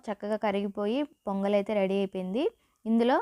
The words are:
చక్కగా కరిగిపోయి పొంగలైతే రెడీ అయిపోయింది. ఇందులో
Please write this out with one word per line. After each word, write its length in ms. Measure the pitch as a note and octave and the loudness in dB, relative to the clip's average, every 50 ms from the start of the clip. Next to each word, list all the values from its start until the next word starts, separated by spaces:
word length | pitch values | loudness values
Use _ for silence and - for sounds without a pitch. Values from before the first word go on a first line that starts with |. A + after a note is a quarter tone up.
చక్కగా 380 | - A#3 G3+ - - G#3 A3 G#3+ | -2 -6 -10 -8 -4 -4 -4 -2
కరిగిపోయి 640 | - G#3 G3 G3+ G3+ G3+ G3 G#3 G#3 G#3 A#3 C#4 D4 - _ _ | 0 0 0 0 -2 -2 -4 -4 -2 -2 0 -2 -2 -4 _ _
పొంగలైతే 500 | - G#3 G3 G3 G3 G3+ G#3 G3+ G3+ - A3 | -6 -4 -2 -2 0 2 2 2 2 2 0
రెడీ 220 | G#3 F#3+ F#3 F#3+ G3 | 0 0 2 0 0
అయిపోయింది. 460 | G3 F#3+ - F#3+ F#3 F#3 F#3+ A#3+ D#4+ A4+ - _ _ _ _ _ - | -2 -2 -4 -6 -6 -4 -2 -2 -2 -2 -4 _ _ _ _ _ -2
ఇందులో 320 | G#3+ A3+ A#3 A#3+ A#3+ C4+ F4 | 2 2 4 4 4 4 2